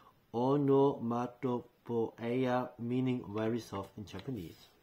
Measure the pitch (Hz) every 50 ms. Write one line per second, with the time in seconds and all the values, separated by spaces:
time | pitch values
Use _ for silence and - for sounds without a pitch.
0 | - - - _ _ _ - 117 123 131 139 147 143 139 139 139 139 143 135 -
1 | 113 117 117 120 123 123 - - - 127 123 120 - - _ _ - - 117 117
2 | 113 - - - 113 117 123 131 131 127 123 127 127 - - - 117 120 123 131
3 | 131 127 123 127 - - 101 107 110 110 117 117 110 - - 98 95 - - -
4 | 104 - - 95 - - 131 107 85 78 - - - - _ _